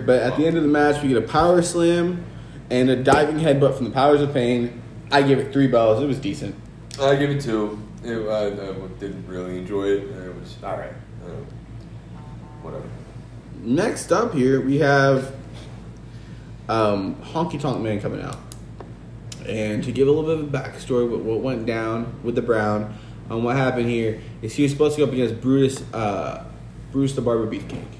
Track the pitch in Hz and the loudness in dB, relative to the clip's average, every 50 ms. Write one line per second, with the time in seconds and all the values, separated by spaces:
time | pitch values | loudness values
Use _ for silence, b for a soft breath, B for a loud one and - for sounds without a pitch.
0 | 113 123 127 123 110 127 123 139 156 165 165 165 151 147 147 147 147 147 139 139 | 4 4 4 6 4 2 2 2 2 4 4 4 4 4 4 6 6 4 4 2
1 | 143 135 131 113 107 - - 151 165 175 180 175 170 175 - 175 170 170 175 175 | 2 2 2 2 2 2 2 4 6 6 6 6 4 2 2 2 4 4 4 4
2 | 170 180 180 175 175 B B B B B B B B B 123 123 127 131 127 120 | 2 0 -2 -4 -8 B B B B B B B B B 2 4 4 4 4 4
3 | 131 151 135 151 151 147 156 151 165 156 135 135 139 131 - - 123 107 113 131 | 6 6 6 6 6 4 2 2 4 4 6 6 6 4 4 2 -2 -2 2 4
4 | 135 147 147 143 143 131 - 135 120 120 123 120 120 120 - - - - - - | 6 6 6 6 4 2 2 2 2 2 2 2 0 -2 -6 -10 -16 -16 -16 -12
5 | - - 139 143 139 139 135 120 113 - - 139 139 123 120 117 113 110 110 113 | -4 2 4 4 6 6 4 4 2 0 2 4 4 6 6 6 6 6 4 4
6 | 143 147 127 - - 98 101 - 120 101 95 - - - - - - - - - | 2 0 -2 -2 -2 -6 -6 -4 -6 -8 -10 -12 -16 -18 -18 -18 -18 -12 -4 0
7 | 135 139 143 139 143 143 143 139 - 120 110 110 107 104 107 110 113 - - - | 4 4 4 4 4 2 0 -2 -2 0 0 0 0 -2 -4 -8 -12 -14 -14 -12
8 | - 120 117 110 107 107 107 107 104 101 101 101 98 95 92 95 95 92 85 - | -8 -6 -4 -4 -2 -2 0 0 0 -2 -4 -6 -8 -8 -8 -8 -10 -12 -12 -10
9 | 101 98 92 92 90 92 92 90 90 92 90 90 90 95 104 98 98 101 98 101 | -10 -10 -10 -10 -10 -10 -8 -8 -8 -6 -6 -8 -6 -4 -4 -2 0 2 0 0
10 | 98 98 98 92 92 92 90 87 - - - - - 98 92 - - - - - | 0 -6 -10 -10 -12 -12 -12 -12 -14 -14 -14 -10 -8 -8 -6 -6 -8 -10 -12 -14
11 | - - - - - - - - - - - - - - - - - - - - | -16 -16 -16 -14 -14 -12 -12 -12 -12 -14 -14 -16 -16 -16 -16 -16 -16 -16 -16 -16
12 | - - - - - - - - - - - - - 78 76 67 62 58 57 - | -16 -16 -16 -16 -14 -14 -16 -16 -16 -16 -16 -16 -14 -12 -12 -12 -12 -12 -14 -14
13 | - - - - - - - - - - 120 120 - 113 127 160 202 254 302 - | -16 -16 -16 -16 -16 -16 -18 -18 -18 -16 -14 -8 -2 0 2 2 2 0 -2 -2
14 | - - 170 196 240 233 - 143 123 131 135 135 - 131 139 143 156 139 139 139 | 0 0 2 2 2 0 2 2 4 4 4 4 2 2 2 4 4 6 6 6
15 | 139 139 135 131 127 - - - - - - - - - - - - - - - | 6 6 4 4 2 -4 -10 -12 -14 -14 -16 -16 -16 -16 -16 -16 -16 -16 -16 -16
16 | - B B B B B B B B B B B - - 113 110 110 104 101 98 | -16 B B B B B B B B B B B -4 -2 2 4 4 4 2 2
17 | 98 92 82 - - - - 160 170 175 - 147 143 143 117 98 110 110 107 101 | 0 -4 -6 -8 -10 -6 -2 -2 -2 -2 -2 -4 -2 -2 -2 -2 -2 -2 -2 -2
18 | 104 107 107 101 92 87 - - - - - - - - - - - - - - | -2 -4 -6 -6 -8 -8 -10 -10 -12 -14 -14 -14 -14 -16 -16 -16 -14 -16 -16 -16
19 | - - - - - - - - - - 107 110 107 107 104 - - 120 117 123 | -16 -16 -16 -14 -14 -14 -14 -12 -8 -6 -4 -2 -2 -2 -2 -2 -2 -2 2 4
20 | 135 139 147 156 156 156 160 156 147 143 139 131 - - - - - - 127 123 | 6 6 6 4 4 0 0 0 -2 -2 -4 -4 -4 -6 -10 -10 -4 0 2 2
21 | 120 120 110 - - 110 113 104 110 131 127 117 113 117 113 113 113 113 113 117 | 2 2 0 -2 -2 0 -2 0 0 -2 -2 -2 -2 -2 -2 -2 -2 -2 -2 -4
22 | 117 123 - - - 117 120 123 117 - 117 110 107 107 107 104 104 110 B B | -4 -6 -8 -6 -4 -2 -2 0 2 2 2 2 4 2 0 0 -2 -4 B B
23 | B B B B B - 113 113 117 120 127 139 135 127 120 120 117 120 120 117 | B B B B B -6 -4 -2 0 2 2 2 2 2 2 0 0 0 0 0
24 | 113 110 107 B B B B B - 110 - - 143 139 139 - 156 147 147 151 | 0 -2 -2 B B B B B -8 -6 0 2 2 2 4 4 2 4 4 2
25 | 147 120 120 127 123 110 107 104 - 127 135 139 135 127 135 - - - - 113 | 2 2 2 2 0 0 0 0 2 4 4 6 4 4 2 -2 -8 -8 -4 -2
26 | 110 104 98 90 76 64 - - - - - - - - - - - - - 135 | 0 0 0 0 -2 -4 -6 -8 -12 -14 -14 -16 -16 -16 -16 -16 -12 -4 0 0
27 | 139 135 - 123 117 120 117 113 110 - - 101 - - - - - - - - | 0 0 0 0 0 2 2 2 0 -2 -4 -6 -8 -8 -10 -10 -10 -12 -14 -16